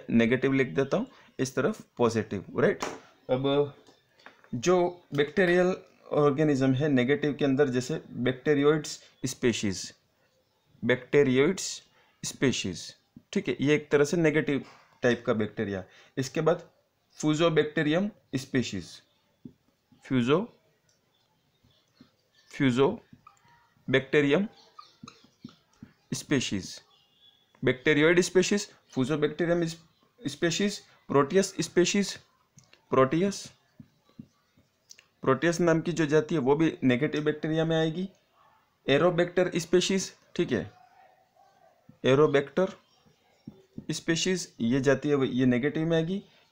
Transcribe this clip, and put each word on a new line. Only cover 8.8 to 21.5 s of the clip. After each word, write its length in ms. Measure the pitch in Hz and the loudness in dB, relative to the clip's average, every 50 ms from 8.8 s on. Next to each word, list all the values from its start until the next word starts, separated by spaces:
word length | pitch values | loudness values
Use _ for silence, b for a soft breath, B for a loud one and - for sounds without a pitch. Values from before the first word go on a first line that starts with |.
| 147 - - - b b b b - | 0 -6 -12 -16 b b b b -10
स्पीशीज, 680 | 123 - - - 123 107 - - 104 92 87 - - - _ _ _ _ _ _ _ _ _ _ _ _ _ _ _ _ _ - | -10 -6 -2 0 0 0 0 -2 -4 -4 -6 -8 -14 -16 _ _ _ _ _ _ _ _ _ _ _ _ _ _ _ _ _ -2
बैक्टीरियोइड्स 1000 | 120 123 127 - - - 147 143 135 127 131 139 160 190 - - - - - - _ b b b b b b - | -2 -2 -2 -2 0 2 4 4 4 4 2 2 2 0 -4 -6 -10 -12 -14 -16 _ b b b b b b -14
स्पीशीज, 720 | - - - 147 131 - - - 98 85 - - - - _ _ _ - - - _ - | -14 -6 -2 0 0 0 0 -4 -8 -8 -10 -12 -16 -18 _ _ _ -20 -20 -12 _ -6
ठीक 140 | 202 190 - | -4 -4 -4
है, 100 | - - | -4 -2
ये 140 | 131 139 151 | 0 2 2
एक 160 | 147 147 - | 0 0 2
तरह 120 | - 143 147 | 2 2 2
से 140 | 143 - 175 | 2 0 0
नेगेटिव 480 | 165 156 147 156 143 135 143 131 117 B B B B B B B - | 2 2 2 0 0 -2 -2 -4 -6 B B B B B B B 0
टाइप 220 | 123 117 - - | 0 0 0 0
का 80 | - 120 | -2 -2
बैक्टीरिया। 500 | 110 107 101 - - 110 101 98 92 92 - b b b b b b | -2 -4 -6 -6 -6 -6 -6 -6 -8 -8 -12 b b b b b b
इसके 240 | 131 - - 165 | -6 -4 -4 -2
बाद 280 | 160 160 180 170 - - _ _ _ _ _ _ _ _ _ - | 0 0 0 0 -4 -14 _ _ _ _ _ _ _ _ _ -4
Fusobacterium 880 | - 156 151 151 170 170 160 151 151 151 - 165 156 151 151 175 202 208 - _ _ _ - | -2 0 0 2 2 2 2 2 0 0 0 -2 0 0 2 0 0 -2 -6 _ _ _ -8
स्पीशीज, 680 | 135 - - - 131 113 - - 95 85 - - - _ _ _ _ _ _ _ _ - - - _ _ _ _ _ _ _ _ _ - | -8 -6 -4 -2 -2 -2 -2 -6 -10 -10 -12 -16 -20 _ _ _ _ _ _ _ _ -20 -20 -20 _ _ _ _ _ _ _ _ _ -8
फ्यूजो, 540 | - 135 127 117 120 143 175 220 240 - _ _ _ _ _ _ _ _ _ _ _ _ _ _ _ _ _ _ _ | -2 0 0 2 2 2 0 0 -4 -12 _ _ _ _ _ _ _ _ _ _ _ _ _ _ _ _ _ _ _